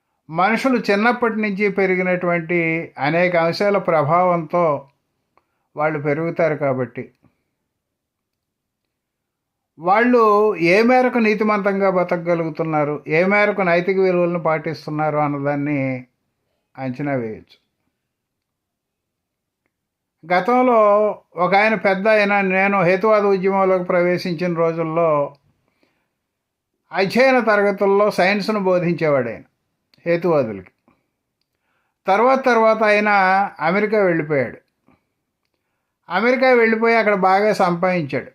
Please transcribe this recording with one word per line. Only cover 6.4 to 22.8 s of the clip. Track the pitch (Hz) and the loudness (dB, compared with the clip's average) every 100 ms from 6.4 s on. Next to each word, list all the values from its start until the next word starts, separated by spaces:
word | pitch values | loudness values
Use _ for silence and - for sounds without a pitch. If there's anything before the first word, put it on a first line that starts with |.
| 165 | -2
కాబట్టి | 147 143 127 117 - 120 _ _ _ _ _ _ _ _ _ _ _ _ _ _ _ _ _ _ _ _ _ _ _ _ _ _ - | -2 -2 -2 -6 -10 -16 _ _ _ _ _ _ _ _ _ _ _ _ _ _ _ _ _ _ _ _ _ _ _ _ _ _ -8
వాళ్ళు | 170 202 247 247 220 208 214 180 | 0 2 4 4 4 4 2 0
ఏ | 170 196 | 2 2
మేరకు | 233 254 247 247 | 4 2 2 0
నీతిమంతంగా | 220 214 214 208 202 190 196 | 0 0 0 -2 -2 -2 0
బతకగలుగుతున్నారు, | 185 175 170 165 170 165 156 160 156 147 147 - | 0 -2 -4 -2 -4 -4 -6 -4 -2 -2 -4 -4
ఏ | 156 | -2
మేరకు | 185 208 208 196 | 0 2 0 0
నైతిక | 180 175 180 190 | 0 0 0 0
విలువలను | 190 180 175 175 | 0 0 0 -2
పాటిస్తున్నారు | 160 160 160 151 - 151 156 147 | -2 -4 -4 -10 -8 -4 -2 -2
అన్నదాన్ని | 147 143 143 143 143 147 135 127 127 _ _ _ _ _ _ - | -2 -2 -4 -4 -4 -4 -4 -6 -12 _ _ _ _ _ _ -12
అంచనా | 131 123 143 | -10 -6 -6
వేయొచ్చు. | 135 113 95 - _ _ _ _ _ _ _ _ _ _ _ _ _ _ _ _ _ _ _ _ _ _ _ _ _ _ _ 160 | -4 -6 -10 -18 _ _ _ _ _ _ _ _ _ _ _ _ _ _ _ _ _ _ _ _ _ _ _ _ _ _ _ -2
గతంలో | 180 185 247 254 226 208 208 214 - _ 156 | -2 2 2 4 4 4 4 2 -2 _ -4
ఒక | 175 | 0
ఆయన, | 196 220 | 2 2
పెద్ద | 214 208 190 214 | 0 0 0 2
ఆయన, | 214 202 202 | 2 2 0
నేను | 190 190 196 202 | 0 0 0 2